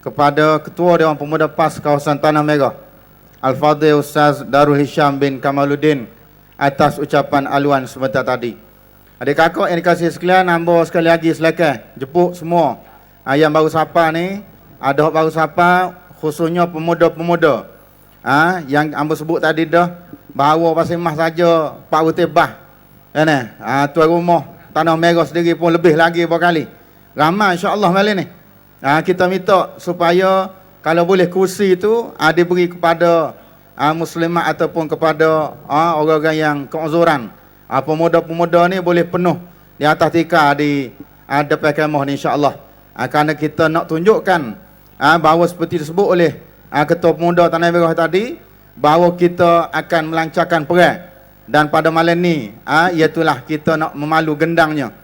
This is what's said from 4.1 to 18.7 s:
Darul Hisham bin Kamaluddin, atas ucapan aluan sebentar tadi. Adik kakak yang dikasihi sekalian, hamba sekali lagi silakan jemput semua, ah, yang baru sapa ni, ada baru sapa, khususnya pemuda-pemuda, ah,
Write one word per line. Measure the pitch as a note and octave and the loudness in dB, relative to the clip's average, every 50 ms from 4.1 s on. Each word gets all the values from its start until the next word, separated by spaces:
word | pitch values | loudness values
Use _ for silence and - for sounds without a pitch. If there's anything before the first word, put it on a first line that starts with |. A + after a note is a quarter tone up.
| - D3+ D3 D3 C#3 B2+ C3 | 0 2 2 2 2 0 -6
Darul | G#2+ B2+ C#3 D3 D3 D3 C#3+ | 0 2 2 4 4 2 0
Hisham | C#3+ C3+ - D#3+ D3+ C#3+ C#3 C3+ | 0 -2 0 0 0 0 0 0
bin | C#3+ C#3 C3+ B2+ | -2 -2 -4 -4
Kamaluddin, | A#2+ C#3+ C#3 C#3+ C#3+ C#3 C#3+ C#3 D3 D#3 D3+ C3+ A2+ G#2 - - - _ _ _ _ _ _ | -4 -2 -2 0 -2 -2 -2 0 0 0 0 0 -6 -12 -18 -20 -20 _ _ _ _ _ _
atas | - C#3 C#3 C#3 - D#3 C#3+ B2+ - | -2 -2 -2 2 2 0 0 0 -2
ucapan | D#3 D3 - C#3+ C#3 - - C#3 C3+ C3+ | -6 -2 0 -2 0 0 -2 -2 -2 0
aluan | C3+ C#3 C#3+ C#3+ C#3+ C3+ B2+ B2 | -2 -2 0 2 0 0 -2 -6
sebentar | - B2+ C3 C3+ C3+ C3+ | -10 -6 -6 -4 -2 -2
tadi. | B2 C3 B2+ A#2+ A#2+ A#2+ G#2 - - - _ - _ _ _ _ _ _ _ - | -2 -2 -4 -4 -4 -8 -10 -12 -20 -20 _ -20 _ _ _ _ _ _ _ -8
Adik | A#2+ C3+ C#3+ | -4 -2 2
kakak | D#3 D#3+ E3+ F3 - G3+ | 2 2 0 2 -2 -2
yang | D#3 F3 E3+ | -2 -2 -2
dikasihi | E3+ F3 E3+ F3 E3+ E3 D3+ | 0 0 0 0 0 -4 -4
sekalian, | - F3 F3+ F#3 F#3 F#3 | -4 -2 2 2 2 2
hamba | F3+ E3+ E3 E3+ E3+ E3+ E3+ E3 | 2 0 0 0 2 2 2 2
sekali | D#3 - F3 E3 E3 | 0 -2 0 2 2
lagi | E3 E3 D#3+ E3 D#3 | 2 2 2 -2 -2
silakan | D3+ D#3+ E3 D#3+ E3+ E3+ D3+ C3 A2 - - - - | 0 0 -2 0 0 0 -2 -2 -4 -10 -18 -14 -14
jemput | C#3 C3 D3+ F3 F3 F3+ F3 - | -14 -4 0 0 0 0 -2 -8
semua, | D#3 E3 E3+ F3 D#3+ C3+ A2 - - - - - - _ _ _ _ | -6 -2 0 0 0 0 -2 -6 -14 -20 -20 -20 -20 _ _ _ _
ah, | B2+ C3+ | -2 2
yang | D3 D#3 D3+ | 2 2 4
baru | D3+ D#3 D#3 | 4 2 0
sapa | D#3 D3+ D#3+ D#3 D3+ - F3 E3 D#3+ D#3+ | 2 0 -2 -4 0 0 0 0 2 0
ni, | E3 F3 F#3+ G3 G3+ G#3 - - - - - - - | -2 -6 -6 -8 -10 -14 -18 -20 -20 -20 -20 -20 -6
ada | - C3+ C#3 C#3+ D3+ D#3+ | -4 -2 0 2 0 0
baru | D3+ D#3+ D#3+ D#3+ D#3 | 2 0 0 0 0
sapa, | D#3+ D#3 D#3 - F3 F3 F3 F3+ F3+ F#3 F3+ - - - - - - | -2 -2 -2 2 2 4 4 4 2 0 -4 -8 -16 -20 -20 -18 -6
khususnya | - D#3 D3 - E3+ D#3+ E3+ F3 E3+ F3 | -6 -6 -4 -2 -4 -2 0 0 -2 -2
pemuda-pemuda, | F3 D#3 E3 E3+ E3+ D#3+ E3+ E3 D#3+ D#3 E3 F3 E3+ E3 D#3+ D#3 C3 G2+ F#2 - - - - _ _ _ _ _ _ - | -2 -6 -2 -2 0 2 2 0 0 -2 -2 -2 0 2 2 2 2 0 -4 -12 -20 -20 -20 _ _ _ _ _ _ -12
ah, | - A#2+ C3 D3 D#3+ F3 F#3 F3+ D#3 C3 | -4 0 2 2 2 2 0 -4 -4 -2